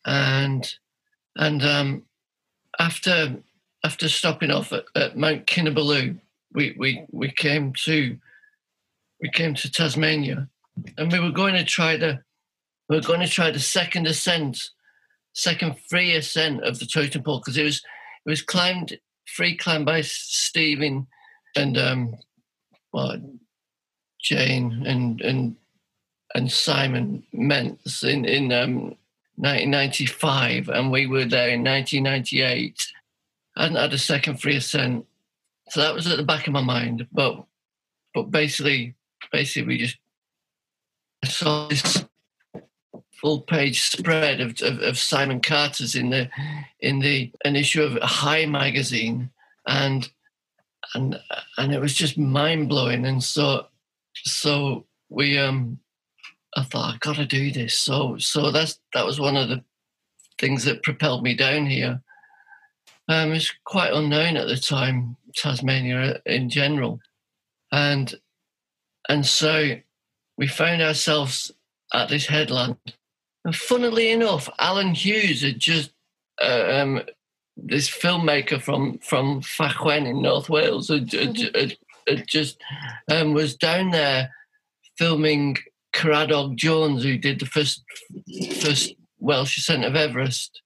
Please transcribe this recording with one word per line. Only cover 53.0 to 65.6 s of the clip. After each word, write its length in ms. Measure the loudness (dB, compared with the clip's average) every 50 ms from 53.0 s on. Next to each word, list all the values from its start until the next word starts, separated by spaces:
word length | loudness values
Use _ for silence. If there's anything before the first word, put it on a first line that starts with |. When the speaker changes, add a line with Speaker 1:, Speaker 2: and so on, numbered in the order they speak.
| 0
Speaker 1:
And 160 | 0 0 0
so, 460 | -2 -2 0 2 2 2 2 0 -2 -8 _ _ _ _ _ _ _ _ _
so 720 | -10 -6 -6 -4 0 0 0 2 2 0 0 -2 -4 -8 _ _ _ _ _
we, 280 | -4 0 0 2 2
um, 420 | 2 2 2 0 0 -2 -4 -6 -10 _ _ _ _ _ _ _ _ -20 -20 _ _ _ _ -4
I 60 | -4 -4
thought, 300 | -2 -4 -4 -4 -4 -6
"I've 60 | -4
gotta 240 | -4 -4 -4 -4 -4
do 260 | -2 0 0 0 0
this." 260 | -2 -4 -4 -2 -2
So, 400 | -2 0 0 0 0 0 -2 -4
so 320 | -4 -4 -2 0 2 2 2
that's, 300 | 2 2 0 0 -4 _ _ _ -2
that 120 | 0 0
was 140 | 0 0 0
one 160 | 0 2 2
of 140 | 2 0 0
the 120 | -2 -6 -6 _ _ _ _ _ _ _ _ _ _ _ _ _ _ -2
things 240 | 0 0 0 2 0
that 200 | 0 -2 0 -2
propelled 380 | -4 -2 0 0 0 0 0
me 140 | 0 -2 2
down 300 | 2 2 2 2 2 2
here. 360 | 0 0 0 0 -2 -2 -4 _ _ -20 -20 _ _ -20 _ -20 _ -20 -20 _ _ _ _ _ -20 -20 _ _ 0
Um, 240 | 2 2 4 2 0
it's 180 | 0 -2 -2 -4 _ _
quite 260 | -2 0 0 2 2
unknown 460 | 2 2 2 2 2 2 2 2 2
at 100 | 0 0
the 80 | -2 -2
time, 640 | -2 -2 0 0 0 0 2 0 0 -2 -4 -8 _ _ -10 -8
Tasmania 840 | -4 -2 -2 -2 0